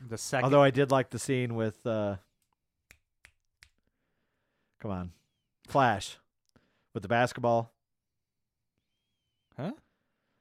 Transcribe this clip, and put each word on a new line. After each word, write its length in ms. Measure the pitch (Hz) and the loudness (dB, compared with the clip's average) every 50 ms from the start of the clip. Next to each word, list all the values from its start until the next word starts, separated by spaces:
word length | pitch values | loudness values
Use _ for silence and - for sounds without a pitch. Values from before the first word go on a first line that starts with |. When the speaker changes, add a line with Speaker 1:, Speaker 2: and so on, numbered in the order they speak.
| 127 | -10
Speaker 1:
the 120 | 113 113 104 | -12 -12 -12
second 260 | - - 143 127 127 | -8 -4 -2 0 2
Speaker 2:
Although 180 | 127 143 143 | 4 6 6
I 80 | 139 135 | 6 6
did 200 | 123 135 143 131 | 4 2 2 2
like 180 | 139 131 123 - | 2 2 0 -2
the 100 | - 113 | -6 -8
scene 360 | - - 135 127 123 117 117 | -4 -2 -2 -2 -2 -2 -2
with, 320 | 113 110 110 - _ - | -2 -2 -4 -4 _ -4
uh, 300 | 120 110 107 104 101 98 95 - _ _ _ _ _ _ _ _ _ _ _ _ - - _ _ _ _ _ - - _ _ _ _ _ _ - - _ _ _ _ _ _ _ _ _ _ _ _ _ _ _ _ _ _ _ _ _ - | -2 -2 0 -2 -2 -4 -6 -10 _ _ _ _ _ _ _ _ _ _ _ _ -20 -20 _ _ _ _ _ -20 -20 _ _ _ _ _ _ -20 -20 _ _ _ _ _ _ _ _ _ _ _ _ _ _ _ _ _ _ _ _ _ -12
come 120 | - 107 | -10 -8
on, 220 | 95 90 90 90 - _ _ _ _ _ _ _ _ _ _ | -8 -8 -8 -10 -14 _ _ _ _ _ _ _ _ _ _
Flash 520 | - - 143 131 117 104 95 - - - - _ _ _ _ _ _ _ _ _ _ _ _ _ _ | -2 2 2 4 2 2 -2 -6 -10 -14 -18 _ _ _ _ _ _ _ _ _ _ _ _ _ _
with 100 | - 120 | -12 -8
the 60 | 98 95 | -4 0
basketball. 640 | 120 117 123 120 - 135 120 120 117 117 113 - _ _ _ _ _ _ _ _ _ _ _ _ _ _ _ _ _ _ _ _ _ _ _ _ _ _ _ _ _ _ _ _ _ _ _ _ _ | 2 2 2 0 -2 -2 0 2 2 2 0 -4 _ _ _ _ _ _ _ _ _ _ _ _ _ _ _ _ _ _ _ _ _ _ _ _ _ _ _ _ _ _ _ _ _ _ _ _ _
Speaker 1:
Huh? 160 | - 135 202 302 330 _ _ _ _ _ _ _ _ _ _ _ _ | -10 -10 -10 -10 -12 _ _ _ _ _ _ _ _ _ _ _ _